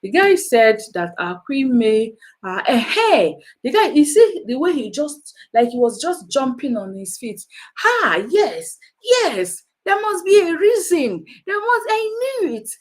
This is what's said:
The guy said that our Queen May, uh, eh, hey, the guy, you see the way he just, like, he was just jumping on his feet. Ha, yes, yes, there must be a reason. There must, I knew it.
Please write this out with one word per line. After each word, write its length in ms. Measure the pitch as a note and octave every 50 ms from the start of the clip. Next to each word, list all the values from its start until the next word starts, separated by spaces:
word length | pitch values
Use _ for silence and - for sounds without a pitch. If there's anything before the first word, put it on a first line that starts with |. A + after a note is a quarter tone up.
The 80 | - G3
guy 240 | G#3 E4+ G4 G4+ G4
said 440 | F4+ - - - A#3 A3+ A3 G#3+ G#3+ - - _
that 200 | F3+ F3 E3+ F3 -
our 220 | F3+ F3 F3+ F3+ _
Queen 320 | - C#4 C4+ C4+ C4 B3 A#3+
May, 360 | A3+ A3 A3 A3 A3 A3+ A3 _ - - _ _ -
uh, 180 | F#3 F#3 G3+ -
eh, 120 | - C#4 A#3
hey, 580 | A#3 - - G4 A4+ A4 F#4+ B3+ F#3 D#3 D3+ - _ - - _
the 80 | _ B3
guy, 160 | - G#4 G#4+ F4
you 140 | - D4+ D4
see 400 | D4 - G#4 A#4 G#4 F4+ E4+ -
the 120 | G#3+ B3 C4
way 140 | D#4 F4+
he 180 | F4 C#4+ A3+ G#3
just, 420 | - C#4 D4 D4+ D4 - _ - - _ - _ _
like, 140 | A3+ A#3+ A#3+
he 100 | A#3+ B3
was 220 | B3 A#3 A3+ -
just 260 | - E4+ F4+ E4+ F#3+ -
jumping 460 | - C#4 C4+ C4 B3 A#3+ - C#4 A#3+
on 180 | G#3+ G3 F#3+ F#3+
his 220 | G3 G3 F#3 - -
feet. 220 | - A3+ G3+ - - _ _ - - - _ -
Ha, 460 | - G#4+ B4 A#4+ G4 A#3 E3+ E3 G#3 A#3+
yes, 500 | D4+ G#4 G#4 - E3 D#3+ E3 - - _ _ _ _ _
yes, 600 | _ B4 A#4+ B4 A#4 E4+ A#3+ G3 F#3 F3+ - - _ _ _ _ _
there 160 | - G4 G4+
must 240 | G#4+ G#4+ G#4+ F4 F4
be 160 | F#4+ G4 G#4
a 160 | F#4 E4+ E4
reason. 680 | D#4 F#4+ G#4 A#4+ A4 F4 - F4 E4 C4+ A#3 F#3+ E3 E3 - - - _
There 140 | - G4 G#4
must, 260 | G#4 A#4 A#4+ A#4 A4 -
I 520 | A4 A4 A4+ G#4+ A4 A4+ B4 C5 C5+ B4+
knew 140 | G4+ D4+ A#3
it. 140 | A3 G#3+ - - _